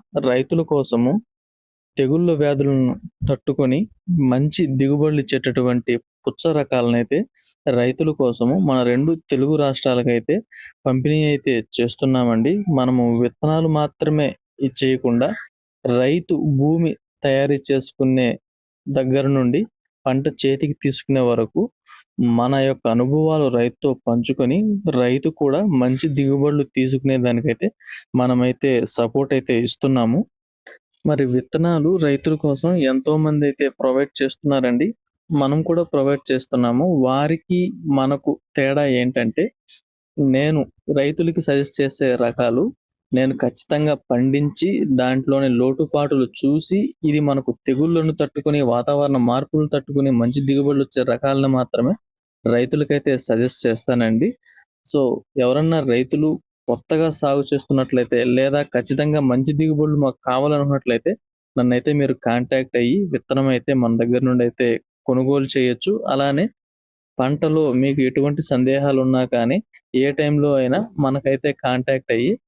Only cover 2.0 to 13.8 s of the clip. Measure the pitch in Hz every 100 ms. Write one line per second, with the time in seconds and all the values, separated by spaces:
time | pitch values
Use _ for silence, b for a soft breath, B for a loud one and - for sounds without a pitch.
2 | 135 160 175 156 147 139 139 135 127 -
3 | - - - 139 - 135 131 139 220 _
4 | - 175 131 127 147 - 156 131 135 147
5 | 151 151 135 135 131 123 123 123 117 120
6 | _ _ - - 165 151 139 127 120 117
7 | 120 147 233 _ B B - 120 123 127
8 | 156 151 127 113 120 190 165 131 123 123
9 | 151 165 - 131 139 156 143 131 139 123
10 | 123 120 113 180 - B B _ 135 131
11 | 147 156 151 143 139 117 110 - 120 -
12 | 135 131 120 113 127 202 196 139 127 127
13 | 120 117 120 - 151 160 165 151